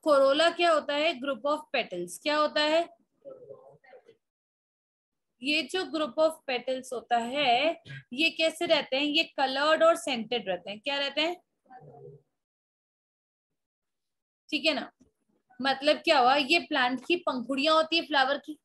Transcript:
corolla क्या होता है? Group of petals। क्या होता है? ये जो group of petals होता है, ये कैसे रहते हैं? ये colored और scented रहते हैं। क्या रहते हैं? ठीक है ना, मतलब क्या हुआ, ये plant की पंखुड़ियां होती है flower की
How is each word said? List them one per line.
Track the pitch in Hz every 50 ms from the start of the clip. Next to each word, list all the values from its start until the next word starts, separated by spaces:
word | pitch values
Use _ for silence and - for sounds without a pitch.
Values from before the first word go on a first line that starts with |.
| _
corolla | 320 294 277 269 269 277 302 320 339 339
क्या | 349 349 339
होता | 320 302 - - 285
है? | 294 302 330 320
Group | 247 247 277 269 220 214
of | 285 294 294 - _ -
petals। | 254 220 214 185 180 175 175 - -
क्या | - 302 294
होता | 302 302 302 - 302 302
है? | 302 311 330 339 330 - _ _ _ _ _ _ - - - - - - - - - - _ _ - - - _ - _ _ _ _ _ _ _ _ _ _ _ _ _ _ _ _ _ _ _ _ _ _ _ _ _ _
ये | 240 277 302 311 320 -
जो | - 370 370
group | - 262 320 311 285 226 311
of | 311 320 311 - _ -
petals | 254 240 240 - 262 262 254 - 254
होता | 226 220 _ 240 233 233
है, | 240 254 294 285 254 233 247 285 320 330 330 _ - - - - _ 240
ये | 254 320 330
कैसे | 320 - 320 320 320 - 339
रहते | 330 320 294 269 - -
हैं? | 262 294
ये | 294 285 320 320 - _
colored | - 277 262 262 269 285 311 320 320 320
और | 330 339
scented | 330 - 311 262 233 220 226 247 240 - 190
रहते | 185 180 - 196
हैं। | 202 214
क्या | _ 285 277 277
रहते | 285 277 277 294
हैं? | 302 330 359 349 _ _ _ _ _ _ 254 254 - - - - - - - - _ _ _ _ _ _ _ _ _ _ _ _ _ _ _ _ _ _ _ _ _ _ _ _ _ _ _ _ _ _ _ _ _ _ _ _ _ _ _ _ _ _ _ _ _ _
ठीक | 311 285 240
है | 311 302
ना, | 247 - - _ _ _ _ _ _ _ _ _ _ _ _ _ _
मतलब | 247 269 269 262 277 294 311
क्या | 302 - 339 320 277
हुआ, | 240 247 269
ये | 294 294 247 330 339
plant | 254 - 302 277 254 247 262 254 -
की | - 339 349 -
पंखुड़ियां | 320 277 254 226 226 277 262 269 311 311
होती | 320 311 320 330
है | 330 -
flower | 262 302 277 262 262 285
की | 285 - - 302 _ _